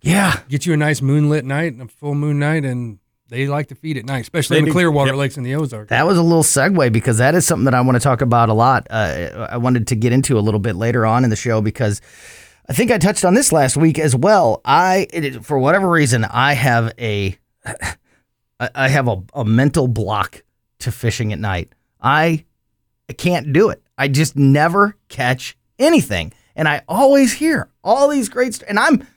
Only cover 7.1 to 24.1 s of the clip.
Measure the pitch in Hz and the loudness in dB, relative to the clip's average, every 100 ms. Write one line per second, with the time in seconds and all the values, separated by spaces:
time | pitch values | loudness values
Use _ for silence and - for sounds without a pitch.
7.1 | 110 127 170 - 175 135 127 127 123 143 | 2 2 2 0 0 2 2 2 2 0
8.1 | 127 131 120 113 110 120 127 - 113 101 | 0 0 2 2 2 2 2 -2 -4 -4
9.1 | 71 85 90 113 120 123 123 107 110 120 | -4 -8 -10 -10 -4 0 0 0 0 2
10.1 | 123 131 120 104 107 101 90 113 120 110 | 2 2 0 0 0 -2 -4 -2 0 0
11.1 | 117 127 107 120 110 107 - 110 104 _ | 2 0 -2 -2 -2 -2 -2 -4 -4 _
12.1 | - - - - _ - 123 247 233 185 | -20 -20 -20 -20 _ -8 -2 0 2 2
13.1 | - 180 202 285 160 131 143 160 156 151 | 2 2 4 4 2 2 2 2 2 0
14.1 | 123 170 214 135 107 - 147 185 190 180 | 2 4 4 4 0 0 2 4 2 0
15.1 | 170 143 127 - 143 131 185 190 165 143 | -4 -6 -8 -4 0 2 2 2 2 2
16.1 | 120 110 120 135 143 135 117 113 - 117 | 2 0 0 0 2 2 2 0 -4 -6
17.1 | 104 98 - _ _ - - - - _ | -4 -4 -6 _ _ -16 -12 -12 -12 _
18.1 | _ _ _ _ _ 123 - 131 143 123 | _ _ _ _ _ -10 0 0 2 0
19.1 | 98 92 143 110 113 143 151 127 110 98 | -4 -8 -6 0 2 2 0 -2 -2 -4
20.1 | 104 92 - _ _ _ _ - - 117 | -4 -6 -10 _ _ _ _ -10 -6 -6
21.1 | - 110 98 104 92 - _ _ _ 127 | -4 -6 -6 -6 -6 -8 _ _ _ -2
22.1 | 147 165 156 - _ _ _ _ _ _ | 0 0 -2 -8 _ _ _ _ _ _
23.1 | - 175 175 151 139 214 - _ - 139 | -6 -4 -2 0 2 2 -2 _ -6 -2